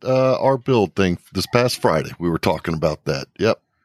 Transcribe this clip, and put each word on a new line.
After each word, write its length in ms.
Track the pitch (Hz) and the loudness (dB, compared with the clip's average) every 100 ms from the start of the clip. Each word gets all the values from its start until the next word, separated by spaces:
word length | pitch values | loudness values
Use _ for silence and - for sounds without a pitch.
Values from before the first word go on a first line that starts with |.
| - | -2
uh, 300 | 131 131 127 | 0 2 2
our 180 | 131 131 | 0 0
build 360 | 135 120 92 - | 2 2 2 2
thing 220 | 95 87 _ | 0 0 _
this 140 | 95 - | -6 0
past 340 | 120 123 - | 0 0 0
Friday. 300 | 113 - 135 - | 0 0 -2 -4
We 100 | 85 | -2
were 80 | 80 | 0
talking 380 | 98 80 - 82 | 0 -2 -4 -2
about 300 | 78 78 76 | -2 -2 -4
that. 200 | 69 67 - | -6 -8 -2
Yep. 200 | 104 - _ _ | -2 -2 _ _